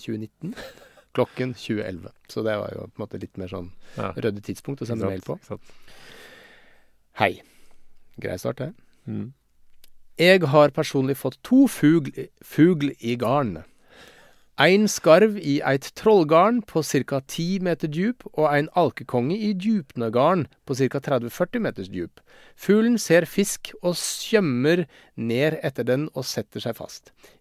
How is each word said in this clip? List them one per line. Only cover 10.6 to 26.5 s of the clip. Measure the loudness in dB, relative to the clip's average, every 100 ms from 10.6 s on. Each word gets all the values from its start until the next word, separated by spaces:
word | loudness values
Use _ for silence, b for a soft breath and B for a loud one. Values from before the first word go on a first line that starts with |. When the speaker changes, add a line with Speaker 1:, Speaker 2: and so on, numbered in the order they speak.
| 4
Speaker 1:
personlig | 2 -2 -2 -2 -2
fått | -6 -8
to | 2 4 4
fugl, | 4 4 4 0 -8 -12 _
fugl | -6 4 4 4 -2 -4
i | -6 -2
garn. | 0 0 0 -6 -14 _ b b b b b b b 4
Ein | 6 6 4
skarv | 2 6 8 6 -2
i | -2 -2
eit | 0 -2 -2
trollgarn | -2 4 4 6 6 4 2
på | -2 -4
cirka | -2 -2 -2 -6 -6
ti | -6 -4 -2
meter | -2 -2 -4
djup, | -2 -2 -4 -8
og | -2 0
ein | 0 0
alkekonge | 0 0 -2 -4 -2 -2 -2
i | -2
djupnegarn | -2 -2 -2 -4 -6 -2 2 2 2 -2 _
på | -8 -2
cirka | 0 0
tredve | -2 -2 -2
førti | -4 -4 -2
meters | -6 -6 -10
djup. | -8 -8 -12 b b b _
Fuglen | 2 4 4 0
ser | 4 2 4
fisk | 0 -2 -4 -12 -6
og | -4 -4
skjømmer | -6 -8 0 2 2 0 2 0 -2 b b
ned | -8 -4 0 0 -2
etter | -6 -4
den | -2 -2 -2
og | -8
setter | -8 -8 -8